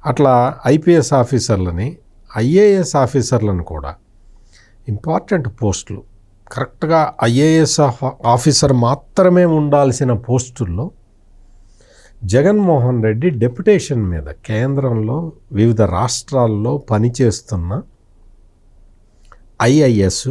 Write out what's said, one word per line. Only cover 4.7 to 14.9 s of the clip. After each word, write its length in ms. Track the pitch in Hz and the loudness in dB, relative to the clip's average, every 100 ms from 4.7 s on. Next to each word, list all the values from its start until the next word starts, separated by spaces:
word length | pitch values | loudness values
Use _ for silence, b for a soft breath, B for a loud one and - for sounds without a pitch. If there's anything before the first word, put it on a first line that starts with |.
| b - | b -10
ఇంపార్టెంట్ 600 | 104 160 170 - 190 123 - | -8 -4 -4 -2 -2 -2 -4
పోస్టులు, 420 | 107 92 - 95 - - _ _ - | -4 -4 -8 -16 -16 -20 _ _ -14
కరెక్ట్గా 640 | - - - 160 160 151 - | -10 -10 -6 0 0 0 0
ఐఏఎస్ 560 | 117 120 156 160 156 - | 0 2 4 4 2 2
ఆఫ్-, 320 | 143 117 131 - 117 | 0 0 -8 -4 0
ఆఫీసర్ 480 | 120 160 135 143 | 2 2 2 2
మాత్రమే 720 | 127 120 139 - - 185 180 175 | 2 0 -2 -4 2 4 4 4
ఉండాల్సిన 680 | 156 147 143 139 123 127 | 2 2 2 2 0 -2
పోస్టుల్లో 760 | 113 - 127 - - 98 85 160 _ _ _ _ - - - _ b b b b b | -2 -2 -4 -4 -8 -6 -6 -8 _ _ _ _ -20 -20 -20 _ b b b b b
జగన్మోహన్ 800 | 98 117 165 208 190 147 123 123 | -2 2 2 2 2 2 2 0
రెడ్డి 260 | 110 107 170 | 0 0 -2
డెప్యుటేషన్ 760 | 131 123 120 190 202 - 127 98 | 0 -2 0 0 0 0 -4 -2
మీద 220 | 85 71 73 - | -4 -8 -16 -6
కేంద్రంలో 840 | 110 131 139 135 | -4 -2 -2 -2